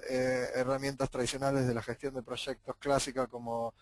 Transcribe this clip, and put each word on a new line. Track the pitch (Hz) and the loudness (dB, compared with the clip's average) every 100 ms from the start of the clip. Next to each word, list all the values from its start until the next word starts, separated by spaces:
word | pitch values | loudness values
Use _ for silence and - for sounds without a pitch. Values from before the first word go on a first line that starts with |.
| - | 0
eh, | 127 127 127 123 127 | 2 2 2 0 0
herramientas | 127 135 139 135 135 | 2 0 0 0 0
tradicionales | 131 120 135 139 139 127 | 0 0 2 2 4 4
de | |
la | 117 | 2
gestión | 120 113 139 | -2 -4 -4
de | 131 | -6
proyectos | 117 123 - 123 - - | -6 -6 -6 -6 -8 -4
clásica | 143 139 139 127 120 | 2 4 2 -2 -4
como, | 120 117 117 117 - | -4 -4 -2 -2 -6